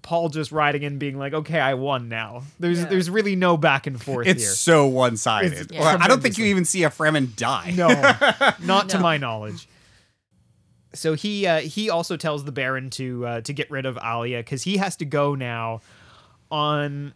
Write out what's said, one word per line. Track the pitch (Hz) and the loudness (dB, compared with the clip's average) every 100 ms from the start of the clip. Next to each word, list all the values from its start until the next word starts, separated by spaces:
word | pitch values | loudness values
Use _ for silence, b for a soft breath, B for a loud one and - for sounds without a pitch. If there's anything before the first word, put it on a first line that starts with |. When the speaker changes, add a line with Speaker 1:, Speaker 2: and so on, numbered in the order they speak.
Speaker 1:
Paul | - 170 170 | -2 -2 0
just | 156 151 | -2 -4
riding | 151 147 143 | 2 2 2
in | 147 143 | -2 -4
being | 143 135 | -6 -6
like, | 139 | -4
"Okay, | 156 147 165 | -6 -2 0
I | 135 | 2
won | 131 139 131 117 | 0 -2 -4 -4
now." | 113 110 120 139 _ | -8 -8 -12 -16 _
There's, | 175 175 | 0 0
Speaker 2:
Yeah. | 170 | 0
Speaker 1:
there's | 190 170 | 0 0
really | 208 202 190 | 0 0 2
no | 185 170 | 2 4
back | 151 135 - | 2 2 -2
and | 127 | -10
forth | 123 127 147 | -6 -2 2
Speaker 3:
It's | 156 | 2
Speaker 1:
here. | 107 | 0
Speaker 3:
so | 98 - 160 139 | 0 6 6 6
one-sided. | 127 127 113 - 110 180 | 4 2 2 0 2 0
Speaker 1:
It's | 147 90 | -2 -10
Speaker 3:
Well, | - | 0
I | 156 175 185 | 2 4 6
don't | 254 | 4
think | - 202 | 2 0
Speaker 1:
tremendously | 220 | 2
Speaker 3:
you | |
even | 196 170 | 2 2
see | 190 | 2
a | 156 | 0
Fremen | - 156 156 131 110 | 2 2 2 -2 -2
die. | 117 127 180 180 | -2 -2 -2 2
Speaker 1:
No, | 170 | 4
Speaker 3:
<laughs> | - 277 - 269 - 262 - 170 | 6 6 4 2 4 2 0 2
Speaker 1:
not | 190 196 | 2 2
to | 190 | 0
Speaker 2:
No. | |
Speaker 1:
my | 175 151 | 2 0
knowledge. | 131 110 107 - - b b b b b _ _ _ _ _ _ _ | -2 -6 -8 -12 -18 b b b b b _ _ _ _ _ _ _
So | - 160 | -6 -4
he, | 156 208 208 190 | -2 -4 -2 0
uh, | 160 | 0
he | 147 202 214 | -2 -6 -2
also | 170 170 165 | -2 -2 -4
tells | 165 147 143 | -4 -4 -6
the | |
Baron | 131 131 131 131 | -6 -4 -4 -8
to, | - 127 123 120 | -8 -8 -6 -6
uh, | 117 | -6
to | 110 | -8
get | 143 147 | -8 -6
rid | 139 131 | -6 -6
of | 117 | -6
Alia, | 113 117 117 123 | -6 -4 -4 -6
'cause | 113 135 | -8 -8
he | 175 196 | -2 -2
has | 196 - | -2 -4
to | 151 | -4
go | 147 143 143 | -2 -2 -2
now | 123 117 113 113 b b b b b b _ | -6 -6 -6 -8 b b b b b b _
on | 156 151 151 147 143 143 | -2 0 0 -2 -6 -10